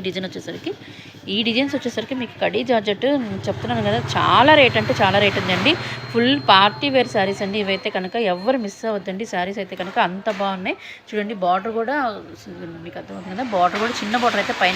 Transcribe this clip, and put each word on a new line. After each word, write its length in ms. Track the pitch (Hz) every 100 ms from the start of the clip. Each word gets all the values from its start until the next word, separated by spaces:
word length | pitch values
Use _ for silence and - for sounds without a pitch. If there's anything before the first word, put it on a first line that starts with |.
| 190
డిజైన్ 180 | 180 185
వచ్చేసరికి. 420 | 185 - 190 320 415 - - - - -
ఈ 20 | 202 233
డిజైన్స్ 260 | 226 277 269
వచ్చేసరికి 380 | 240 233 220 262
మీకు 120 | 233 -
కడీ 200 | 180 202 247
జార్జెట్ 360 | 226 208 202 254 285 220 196 202
చెప్తున్నాను 360 | 190 220 233 208
కదా, 120 | 233 - 180
చాలా 380 | 160 190 277 302
రేట్ 180 | 247 220
అంటే 140 | 220 247
చాలా 160 | 196 202
రేట్ 140 | 202 196
ఉందండి. 300 | 190 180 226 330 - - -
ఫుల్ 260 | 233 240 285 -
పార్టీ 380 | 190 208 208 285 262
వేర్ 140 | 240
శారీస్ 280 | 226 190 196 196
అండి 120 | 214 196
ఇవైతే 240 | 190 214 196
కనుక, 180 | 185 233 208
ఎవరు 240 | 180 208 262
మిస్ 160 | 202 - 226
అవ్వద్దండి. 360 | 202 190 190 226
శారీస్ 260 | 185 180 208
అయితే 140 | 190 185
కనుక 160 | 185 240 180
అంత 200 | 190 220 196
బాగున్నాయి. 340 | 196 190 190 359 - - -
చూడండి, 260 | 208 208 208 175
బార్డర్ 280 | 185 220 220
కూడా 180 | 226 294 247 190 170 160 202 175 170 165 170
మీకు 120 | 180
అర్థమవుతుంది 340 | - 196 185 185
కదా, 100 | 262
బార్డర్ 260 | 190 175 202
కూడా 100 | 226 247
చిన్న 140 | 208 220
బార్డర్ 180 | 240 208
అయితే 120 | 196 233
పైన 120 | 185